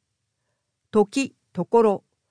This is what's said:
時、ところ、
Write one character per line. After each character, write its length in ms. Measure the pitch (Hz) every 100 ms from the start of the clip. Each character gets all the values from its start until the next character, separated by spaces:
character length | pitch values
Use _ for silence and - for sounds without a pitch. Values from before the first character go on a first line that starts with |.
| _ _ _ _ _ _ _ _ _
時、 440 | 214 208 269 269 - _
と 140 | - 170
こ 160 | 233
ろ、 220 | 220 185 _ _ _